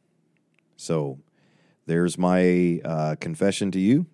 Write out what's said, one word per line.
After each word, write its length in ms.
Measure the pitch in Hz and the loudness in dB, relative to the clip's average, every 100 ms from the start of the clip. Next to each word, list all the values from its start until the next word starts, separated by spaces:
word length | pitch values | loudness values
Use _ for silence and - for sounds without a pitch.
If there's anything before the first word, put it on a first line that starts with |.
| _ _ _ _ _ _ _ _ | _ _ _ _ _ _ _ _
So 440 | - 82 71 67 _ _ _ _ _ _ - | -4 -4 -4 -10 _ _ _ _ _ _ -4
there's 300 | 82 87 82 | 0 0 0
my, 640 | 90 92 90 90 87 85 - | 2 4 4 4 2 0 -4
uh, 300 | 80 78 76 | -4 -4 -4
confession 560 | 85 80 98 - 101 | -8 -2 -2 0 -4
to 80 | 95 | 0
you, 260 | 98 147 175 | 2 2 0